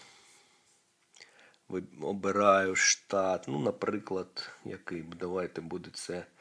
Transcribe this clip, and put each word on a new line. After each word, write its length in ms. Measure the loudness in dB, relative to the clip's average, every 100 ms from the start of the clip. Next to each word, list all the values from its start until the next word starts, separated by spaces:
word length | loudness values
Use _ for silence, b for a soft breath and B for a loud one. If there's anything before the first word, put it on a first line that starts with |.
| b b b b b b b b _ _ _ b b b b b -10
ви-, 140 | -8 -8 -8
обираю 720 | -6 -2 0 4 6 6 4 4
штат, 680 | 4 2 0 2 2 0 -2
ну, 100 | 0
наприклад, 920 | 0 0 -2 -2 -4 -6 -6 -10 -12 -14
який 380 | -14 -12 -8 -8
б, 120 | -8
давайте 460 | -8 -4 -2 -4 -6
буде 300 | -8 -8 -10
це 340 | -12 -8 -8 -10 b